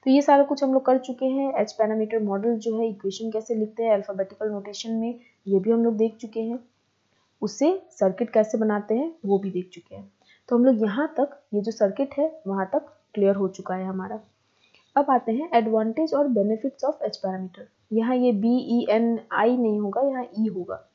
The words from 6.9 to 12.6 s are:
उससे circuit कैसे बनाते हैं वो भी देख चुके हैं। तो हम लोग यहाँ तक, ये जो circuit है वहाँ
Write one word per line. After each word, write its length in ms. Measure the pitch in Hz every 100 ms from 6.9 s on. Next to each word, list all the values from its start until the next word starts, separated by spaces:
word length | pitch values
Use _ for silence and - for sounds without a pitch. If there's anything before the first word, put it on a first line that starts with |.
| _ _ _ _ _
उससे 380 | 214 - 294 381 -
circuit 400 | - 196 190 233
कैसे 280 | 226 214 226
बनाते 360 | 220 208 208
हैं 200 | 220 311 320 196
वो 120 | 196
भी 120 | 196
देख 200 | 180 180
चुके 220 | - -
हैं। 180 | 196 196 _ _ _ -
तो 80 | 240
हम 80 |
लोग 180 | 254 226
यहाँ 320 | 214 208 311 269
तक, 240 | 285 - _
ये 60 | 208
जो 120 | 208
circuit 420 | 220 202 196 277 -
है 240 | 311 - 190
वहाँ 220 | 196